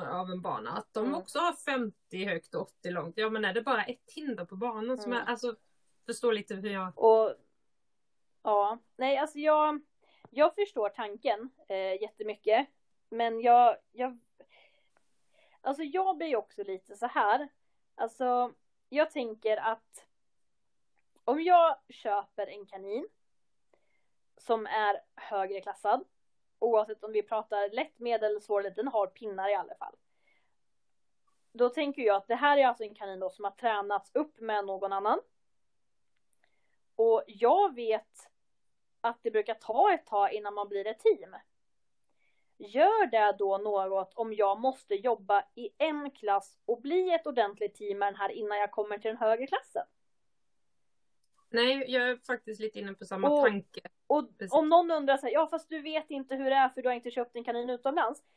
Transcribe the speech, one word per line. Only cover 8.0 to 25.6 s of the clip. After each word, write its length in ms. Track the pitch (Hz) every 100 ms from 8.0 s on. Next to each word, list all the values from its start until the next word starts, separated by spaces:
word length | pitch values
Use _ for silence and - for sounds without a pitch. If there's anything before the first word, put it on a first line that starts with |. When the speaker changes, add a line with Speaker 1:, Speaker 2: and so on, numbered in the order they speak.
| _ _ _ _
Speaker 2:
ja. 360 | - 208 202 233 _ -
Nej, 200 | 262 277
alltså 220 | 302 294
jag, 420 | 302 302 302 302 - _ _ _ -
jag 240 | 262 311
förstår 340 | 349 403 - 208
tanken, 640 | - 214 208 277 208 254 _ _
eh, 340 | 190 190 190
jättemycket. 640 | 214 - 214 208 - 220 285 _ _ _ _
Men 320 | 226 233 226
jag, 360 | 240 240 240 - _
jag, 260 | 226 254 240 _ _ - _ _ _ _ _ _ _ _ _ _ _
alltså 220 | 254 277
jag 340 | 311 330 381 330
blir 100 | 320
ju 100 | 240
också 260 | - -
lite 320 | 202 190 - 202
så 100 | 240
här. 420 | 294 214 240 285 _ _ _ _
Alltså, 580 | - 233 - 254 247 247 - _ _ _
jag 220 | 277 320
tänker 460 | 302 240 220 220 214
att 500 | 220 226 _ - _ _ _ _ _ _ _ _ _ _ _ _
om 180 | - 285
jag 340 | 330 349 330 285 _
köper 580 | - 226 202 202 - 196
en 200 | 208 196
kanin 420 | 196 196 214 403 _ _ _ _ _ _ _ _ _ _ _ _ _
som 280 | - 226 214
är 340 | 220 214 202 -
högre 460 | - - 202 190 196